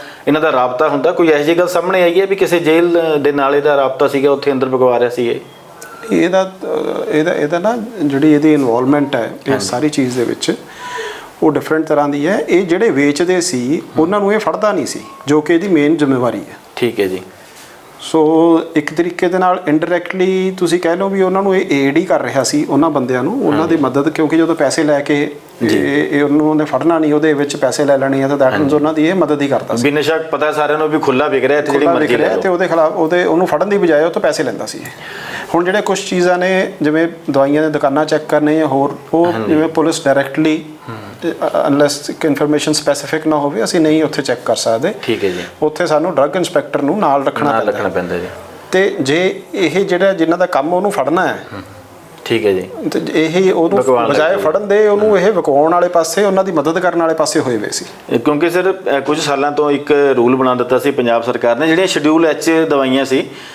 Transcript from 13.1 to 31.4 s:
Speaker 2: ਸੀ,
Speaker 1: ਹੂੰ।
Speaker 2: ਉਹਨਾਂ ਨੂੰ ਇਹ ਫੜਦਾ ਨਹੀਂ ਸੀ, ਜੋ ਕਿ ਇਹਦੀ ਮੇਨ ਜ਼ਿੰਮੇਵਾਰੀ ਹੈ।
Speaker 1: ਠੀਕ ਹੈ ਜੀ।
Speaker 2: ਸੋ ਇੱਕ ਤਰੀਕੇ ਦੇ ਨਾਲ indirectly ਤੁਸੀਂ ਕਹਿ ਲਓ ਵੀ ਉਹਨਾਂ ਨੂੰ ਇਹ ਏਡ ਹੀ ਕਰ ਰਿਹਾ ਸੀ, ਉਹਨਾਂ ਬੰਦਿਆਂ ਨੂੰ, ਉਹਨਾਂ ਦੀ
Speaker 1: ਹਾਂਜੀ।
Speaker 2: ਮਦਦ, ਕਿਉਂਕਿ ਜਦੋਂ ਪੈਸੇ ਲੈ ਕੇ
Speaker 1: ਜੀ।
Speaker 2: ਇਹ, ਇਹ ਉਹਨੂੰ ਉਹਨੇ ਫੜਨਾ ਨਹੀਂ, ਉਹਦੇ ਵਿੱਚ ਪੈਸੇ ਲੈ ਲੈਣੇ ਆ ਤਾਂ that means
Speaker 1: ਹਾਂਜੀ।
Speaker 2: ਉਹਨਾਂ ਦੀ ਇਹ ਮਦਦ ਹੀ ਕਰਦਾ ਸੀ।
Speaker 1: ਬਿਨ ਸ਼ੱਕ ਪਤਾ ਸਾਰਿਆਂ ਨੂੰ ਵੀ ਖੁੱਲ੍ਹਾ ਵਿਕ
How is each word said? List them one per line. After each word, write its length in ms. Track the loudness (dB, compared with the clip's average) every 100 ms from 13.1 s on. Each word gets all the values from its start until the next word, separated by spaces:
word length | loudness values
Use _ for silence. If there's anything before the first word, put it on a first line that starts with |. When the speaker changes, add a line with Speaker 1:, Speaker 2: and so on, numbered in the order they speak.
| 0 0 0
Speaker 2:
ਸੀ, 400 | 0 -2 -2 -4
Speaker 1:
ਹੂੰ। 220 | -4 -2
Speaker 2:
ਉਹਨਾਂ 160 | 0 2
ਨੂੰ 140 | 0
ਇਹ 60 | 0
ਫੜਦਾ 320 | -2 0 0
ਨਹੀਂ 140 | 0 -4
ਸੀ, 140 | -8 -14 -14 0
ਜੋ 140 | 0
ਕਿ 120 | 4
ਇਹਦੀ 140 | 2 4
ਮੇਨ 300 | 2 4 2
ਜ਼ਿੰਮੇਵਾਰੀ 420 | 2 2 0 -2
ਹੈ। 180 | -10 -18 -16 -4
Speaker 1:
ਠੀਕ 240 | -4 0
ਹੈ 80 | -2
ਜੀ। 140 | -4 -10 -20 -20 -20 -20 -20 -20 -18
Speaker 2:
ਸੋ 640 | -2 2 4 4 4 4 2 -4
ਇੱਕ 180 | -2
ਤਰੀਕੇ 340 | -4 -4 0 -2
ਦੇ 100 | 2
ਨਾਲ 260 | 0 0 0
indirectly 840 | 0 0 -2 -4 -2 0 0 -2 -2
ਤੁਸੀਂ 220 | 0 0
ਕਹਿ 160 | 0 -2
ਲਓ 140 | -2
ਵੀ 120 | 0
ਉਹਨਾਂ 220 | 0 2
ਨੂੰ 120 | 2 0
ਇਹ 320 | 0 0 2
ਏਡ 100 | 0
ਹੀ 80 | 0
ਕਰ 160 | 0
ਰਿਹਾ 220 | 0 -2
ਸੀ, 220 | 0 0 0
ਉਹਨਾਂ 200 | 2 2
ਬੰਦਿਆਂ 340 | 0 -2 -2
ਨੂੰ, 240 | -2 -2 -2
ਉਹਨਾਂ 200 | 0 0
ਦੀ 80 | 0
Speaker 1:
ਹਾਂਜੀ। 20 |
Speaker 2:
ਮਦਦ, 320 | 0 0 -2
ਕਿਉਂਕਿ 280 | 0 0 2
ਜਦੋਂ 180 | 0 2
ਪੈਸੇ 280 | 0 0
ਲੈ 160 | 0 0
ਕੇ 360 | 0 -2 -2 -6 -18 -4 0
Speaker 1:
ਜੀ। 120 | 0
Speaker 2:
ਇਹ, 280 | 0 0 0
ਇਹ 120 | 0
ਉਹਨੂੰ 260 | 2 2 2
ਉਹਨੇ 160 | 0 0
ਫੜਨਾ 340 | 0 0 2
ਨਹੀਂ, 140 | 2
ਉਹਦੇ 200 | 2 2
ਵਿੱਚ 220 | 0 -2 -2
ਪੈਸੇ 300 | -2 0 2
ਲੈ 120 | 2
ਲੈਣੇ 260 | 2 0
ਆ 40 | 0
ਤਾਂ 80 | 2
that 120 | 2
means 140 | 2
Speaker 1:
ਹਾਂਜੀ। 140 | 2 2
Speaker 2:
ਉਹਨਾਂ 180 | 0
ਦੀ 140 | 0 0
ਇਹ 80 | 2
ਮਦਦ 260 | 0 0
ਹੀ 60 | 0
ਕਰਦਾ 280 | -2 -2 -2
ਸੀ। 80 |
Speaker 1:
ਬਿਨ 180 | 0 0
ਸ਼ੱਕ 220 | 0 0
ਪਤਾ 280 | -2 -2 -2
ਸਾਰਿਆਂ 260 | 0 0 0
ਨੂੰ 100 | 0
ਵੀ 120 | 0
ਖੁੱਲ੍ਹਾ 280 | 0 0 0
ਵਿਕ 180 | 0